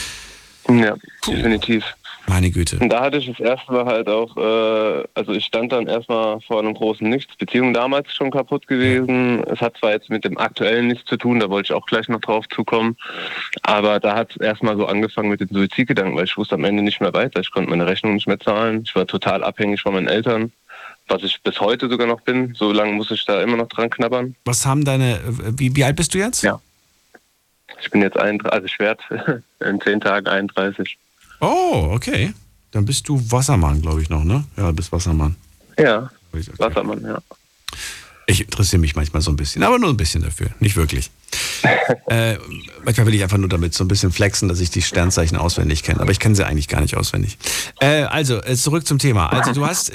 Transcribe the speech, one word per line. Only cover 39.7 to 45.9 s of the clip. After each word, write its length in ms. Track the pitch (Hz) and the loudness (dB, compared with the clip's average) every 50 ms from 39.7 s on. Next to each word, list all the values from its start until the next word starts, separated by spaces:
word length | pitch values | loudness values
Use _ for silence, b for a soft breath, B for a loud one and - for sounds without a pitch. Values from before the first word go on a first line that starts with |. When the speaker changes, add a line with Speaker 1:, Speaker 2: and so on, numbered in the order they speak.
| 254 247 | 4 4
Speaker 2:
nur 100 | 240 175 | 4 2
ein 60 | 135 | 2
bisschen 260 | 101 - - - 82 | 2 0 0 0 -2
dafür, 280 | 76 76 73 - - - - - | -2 -2 -2 -4 -4 -4 -2 0
nicht 160 | - 107 95 | 0 2 2
wirklich. 360 | 87 78 73 - 65 - - - | 2 2 2 0 -2 -4 -6 -10
Speaker 1:
<laughs> 720 | _ _ - - - - - - - - - - - - - 123 - - | _ _ -10 -8 -6 -6 -6 -4 0 0 2 2 2 2 0 -2 -2 -2
Speaker 2:
Äh, 300 | - 117 113 117 113 107 - - - - - - - - - 85 | 0 0 2 2 2 0 -2 -6 -10 -12 -12 -14 -16 -18 -6 -2
manchmal 220 | 95 110 104 113 | 0 2 4 4
will 80 | 110 110 | 4 4
ich 80 | 104 | 4
einfach 160 | 98 92 98 | 2 2 2
nur 120 | 98 98 90 | 2 2 2
damit 240 | 92 85 85 82 - | 2 2 0 0 0
so 80 | - 95 | 0 0
ein 40 | |
bisschen 240 | 92 101 98 - 92 | 2 2 2 2 2
flexen, 380 | 82 - 107 101 - - 110 92 | 2 2 2 2 2 2 0 0
dass 100 | 87 90 | 0 0
ich 120 | 90 85 | 0 0
die 100 | - - | 0 0
Sternzeichen 560 | 85 - - 90 87 90 92 - 85 82 - | -2 0 0 2 2 2 2 2 2 2 2
auswendig 460 | - 82 87 - - 85 78 76 76 - | 2 0 0 0 2 2 2 0 0 0
kenne, 160 | - | 0